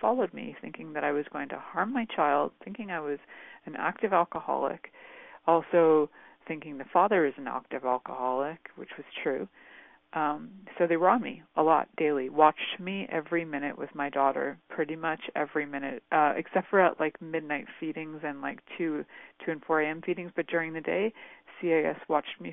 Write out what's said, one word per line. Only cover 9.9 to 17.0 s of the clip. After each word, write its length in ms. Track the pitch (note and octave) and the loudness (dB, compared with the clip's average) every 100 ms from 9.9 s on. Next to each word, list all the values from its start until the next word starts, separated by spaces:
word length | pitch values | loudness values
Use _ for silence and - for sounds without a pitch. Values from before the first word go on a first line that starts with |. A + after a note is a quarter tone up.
| _ _ | _ _
Um, 380 | E3 D3+ D3+ E3 G3 - - | -2 -2 -2 -8 -16 -10 0
so 120 | E3+ | 2
they 80 | E3 | 4
were 120 | F3+ | 6
on 140 | B3+ | 4
me 180 | C#3 D#3+ - | 0 -10 -6
a 80 | - | 2
lot 260 | D#3+ D#3+ - - | 4 4 2 0
daily, 340 | D#3 C#3+ C3 | 0 0 0
watched 500 | D3 D#3 - - - | 6 6 6 -4 -8
me 260 | F3+ G3 - | -6 -6 -4
every 340 | E3 D#3 E3+ | -6 -2 -4
minute 340 | D#3+ C#3+ C#3+ - | -4 -6 -6 -8
with 160 | C#3+ | -8
my 140 | D3 C#3+ | -6 -4
daughter, 500 | C#3 C#3 C3+ C#3 C#3 - | 2 2 2 -2 -6 -8
pretty 280 | - D3+ D#3+ | -4 -4 -4
much 240 | D#3+ D#3 - D3+ | -6 -6 -6 -4
every 280 | D3 D3+ | -2 -4
minute, 380 | C#3+ C#3 C#3 C3 - | -4 -6 -8 -8 0
uh, 220 | D#3 D3 | 4 4
except 320 | - - F#3 - | 2 -2 -2 2
for 140 | G3 | 6
at, 180 | F3 | 6
like, 240 | - | 4